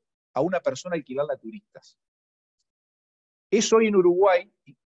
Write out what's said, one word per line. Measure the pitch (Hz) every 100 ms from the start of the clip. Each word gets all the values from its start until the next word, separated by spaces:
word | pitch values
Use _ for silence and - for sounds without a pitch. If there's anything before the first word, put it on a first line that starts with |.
| _ _ _
a | 123
una | 165 175
persona | 139 131 180 170
alquilarla | 131 127 147
a | 127
turistas. | 113 107 _ - - _ _ _ _ _ _ _ _ _ _ _ _ _ _ _ -
Eso | 214 220 226
hoy | 220
en | 202
Uruguay | 175 175 196 180 202 _ _ - _